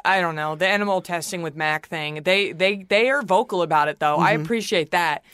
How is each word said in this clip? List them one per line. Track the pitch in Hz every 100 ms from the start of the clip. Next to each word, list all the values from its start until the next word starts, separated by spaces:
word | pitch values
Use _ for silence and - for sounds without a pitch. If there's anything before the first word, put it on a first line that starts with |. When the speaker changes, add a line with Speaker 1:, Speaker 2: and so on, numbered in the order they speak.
| -
Speaker 1:
I | 190
don't | 175 156
know, | 151 156
the | 185
animal | 202 202 190
testing | 180 170 - 180
with | 165 147
Mac | 156 156 -
thing. | 165 151 151
They, | 156 190 202
they, | 160 190 202 185
they | 202 247
are | 285
vocal | 208 190 240 185
about | 165 156 147
it, | 151
though. | 151 147
I | 165
Speaker 2:
Mm-hmm. | 214
Speaker 1:
appreciate | 156 233 196 190 151
that. | 180 165 147 _